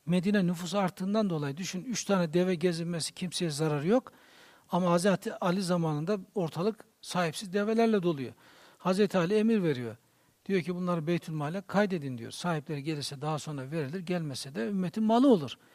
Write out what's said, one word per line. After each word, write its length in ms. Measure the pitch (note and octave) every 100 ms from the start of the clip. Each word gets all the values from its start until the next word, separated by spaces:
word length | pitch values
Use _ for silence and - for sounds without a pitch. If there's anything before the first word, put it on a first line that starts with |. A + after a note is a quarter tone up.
| D#3
Medine 420 | F3+ F3+ G#3 F3
nüfusu 320 | E3+ F3 G3+
arttığından 500 | F#3 - F#3 G#3+ G#3
dolayı 280 | D#3+ C#3+ C#3+
düşün, 260 | F3+ F3+
üç 220 | B3+ G#3 -
tane 280 | F#3+ E3+
deve 220 | F3 F3+ F3
gezinmesi 580 | F3+ E3 E3+ E3 -
kimseye 360 | - F3+ - E3+
zararı 380 | C#3+ D#3 D3 D#3+
yok. 240 | B3 - - - - - - -
Ama 220 | F3 F3+
Hazreti 420 | F3 G3 F3+ A3 -
Ali 260 | G#3 G3
zamanında 560 | F3+ F3+ D#3+ D3 D#3+ G#3 F#3 G#3
ortalık 500 | D#3+ D3+ G3+ G#3+ - _
sahipsiz 520 | - F3+ E3+ - G3
develerle 500 | G3+ G#3 A3+ A3+ G#3
doluyor. 300 | F3 C#3+ A#2+ - - - - _
Hazreti 400 | F#3 F#3+ G#3 F#3+
Ali 180 | E3+ G#3+
emir 280 | A3 A3
veriyor. 320 | E3+ B2+ A#2 G#2+ _ _ _ _ -
Diyor 160 | F#3+
ki, 140 | D#3+ F3+
"Bunları 320 | F3+ E3+ D#3
Beytülmal'e 540 | E3+ - D#3 D3 F#3+
kaydedin," 560 | - F#3+ G#3 F3+ C#3 B2
diyor. 140 | A2
"Sahipleri 520 | - F3 D#3 C#3 C#3+
gelirse 380 | C#3+ D3 C3 C#3+
daha 180 | D3+ D3+
sonra 320 | D#3 C#3+ C3
verilir, 280 | E3 C3 F#3
gelmese 560 | E3+ F3+ D3+ B2+ C#3 E3
de 120 | A3+
ümmetin 360 | G3 F3 A3
malı 240 | A3 A3+ C#4
olur." 260 | G3+ C3 - _